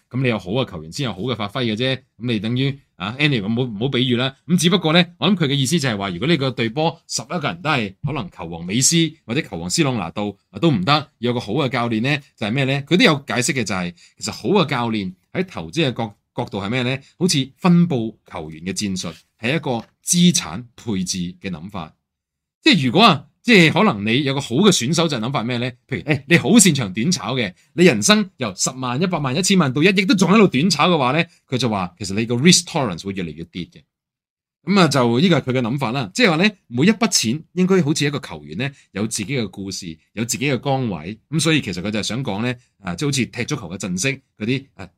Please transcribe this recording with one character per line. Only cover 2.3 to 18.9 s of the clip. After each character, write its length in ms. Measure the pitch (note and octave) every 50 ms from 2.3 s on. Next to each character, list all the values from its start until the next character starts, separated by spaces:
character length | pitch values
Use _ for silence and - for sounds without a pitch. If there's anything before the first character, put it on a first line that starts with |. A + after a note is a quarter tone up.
| A#2 G#2
等 180 | F#2+ A2 B2
於 220 | B2+ C3+ C#3 C#3 C#3 _ _ _
啊， 220 | - F2 G2+ A#2+ C#3
anyway， 260 | D3 D3+ C#3 A2+ F#2
唔 100 | G#2 A#2
好， 60 | A#2
唔 160 | C3+ B2 G#2+ G2
好 80 | A#2 C#3
比 200 | C3 A#2 C3 B2+
喻 60 | A#2+
啦。 220 | A#2 B2+ C3 - _ _
噉 100 | - F3
只 140 | F3 - F3
不 80 | G3+ A3
過 140 | - D#3
呢， 120 | D#3 F3 F3 F3 - -
我 100 | C3 F3+
諗 60 | G#3
佢 100 | F3+ D#3+ B2+
嘅 60 | C#3+
意 120 | C#3 C3+
思 140 | B2 E3+ E3+
就 80 | C#3 C3
係 80 | G#2+
話， 140 | G2 G2 G2
如 80 | F2+ E2+
果 80 | A2+ D#3+
你 80 | F3
個 120 | C#3 C3+ C3
隊 160 | B2 - A#2 A2+
波 340 | A2+ D3+ D#3 E3 D3+ - _ -
十 120 | - -
一 40 | A#2+
個 140 | - E3 F3
人 200 | C#3+ C3 - E3+
都 80 | F3+ D#3
係 240 | D3+ B2+ G#2+ F#2+ F#2+ _ -
可 80 | D3
能 180 | - C#3 G2+ E2+
球 140 | - - F2+
王 200 | E2 E2+ E2 E2+
美 160 | F2+ G2+ B2+
斯 160 | C3+ - E3+ E3+ E3 D#3 D#3+ _ _
或 80 | - A#2
者 80 | D3+
球 140 | D#3+ - -
王 120 | E2 E2+ F2+
斯 140 | - -
朗 140 | D#3 C3+ B2+
拿 120 | A2 F2 E2
度 260 | - G#2+ G#2 G#2 G2 _ _ _
啊 80 | - G2+
都 100 | E3 E3+
唔 140 | C3+ F#2+ F2+
得， 260 | C#3 D3 D3+ - - _ _
有 160 | A2+ A#2+ A#2+
個 60 | A#2+
好 120 | A#2 G#2 G#2
嘅 140 | D3+ D3 B2
教 200 | A#2+ A#2+ A#2+ A#2
練 120 | A2+ A2
呢， 200 | A#2 C#3 D3+ D3 - _ _
就 100 | _ A2+
係 60 | G2+
咩 100 | A2+ C#3+ C3+
呢？ 80 | B2+ C#3 C#3+ C#3
佢 100 | - E3
都 80 | F#3 C4
有 120 | G3 D3+ C3+ -
解 160 | - A2 A#2+
釋 100 | B2 -
嘅， 120 | D3+ C3 G#2+
就 100 | F#2 G2+
係 180 | F#2 F2+ F2 F2 - - _ _
其 60 | - -
實 60 | A2
好 160 | G2 - - G#2+
嘅 160 | F#3+ G#3 D#3
教 240 | - C#3+ B2 A#2+ A#2
練 220 | A2 G#2+ F#2+ F2+ F#2 - _ _
喺 120 | - - -
投 240 | - - F#2+ E2 E2
資 160 | E2+ D#3+ D#3+
嘅 80 | C3
角-， 240 | A2 - A#2 G#2 - _ _ _ _
角 80 | - B2
度 140 | - - G2
係 100 | G2 G2+
咩 120 | A#2+ C3
呢？ 160 | A#2+ B2 C3+ C3 - _ _ -
好 80 | E3
似 240 | F#3 D#3+ C#3 C3 C3+ -
分 280 | _ - F3+ F3 F3 E3+ E3+
布 280 | D3 A#2+ A2+ A2+ A2 _ _ _
球 180 | - F2+ D#2 D#2+
員 140 | D#2+ D#2 E2
嘅 80 | F#2
戰 240 | F#2+ - G#2+ G2